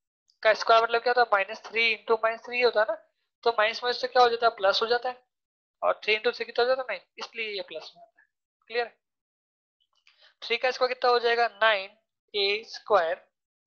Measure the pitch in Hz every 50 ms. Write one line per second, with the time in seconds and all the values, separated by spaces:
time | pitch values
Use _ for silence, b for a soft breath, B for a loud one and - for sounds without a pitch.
0 | _ _ _ _ _ _ _ _ - 220 208 208 - - 233 226 226 226 233 233
1 | 233 247 247 247 240 233 214 196 190 196 190 - - - - 226 233 226 220 208
2 | - - 226 220 220 220 226 226 - 247 240 247 247 233 220 208 214 302 330 -
3 | - _ _ _ _ _ _ _ - 233 233 214 208 220 226 220 247 247 240 -
4 | 254 247 - 254 247 240 233 233 240 233 226 - 190 196 190 - 226 220 240 240
5 | 240 254 247 - _ _ _ _ _ _ _ _ _ _ _ _ - 175 185 -
6 | - - 214 214 220 247 226 - 233 220 226 - 240 247 262 262 254 240 202 175
7 | - _ _ - - - - 226 226 214 208 190 180 - 160 156 - - - 170
8 | 698 _ _ _ _ _ _ _ _ _ _ _ _ _ 226 240 240 214 - _
9 | _ _ _ _ _ _ _ _ _ _ _ _ _ _ _ _ _ _ _ _
10 | _ b b b b b b b - - 233 233 - 254 254 - 254 247 254 254
11 | - 247 240 240 226 233 233 233 233 226 208 196 220 220 214 196 190 196 - _
12 | _ _ _ _ _ _ - 208 196 202 202 214 226 - - - - - 214 190
13 | 165 160 180 - - _ _ _ _ _ _ _ _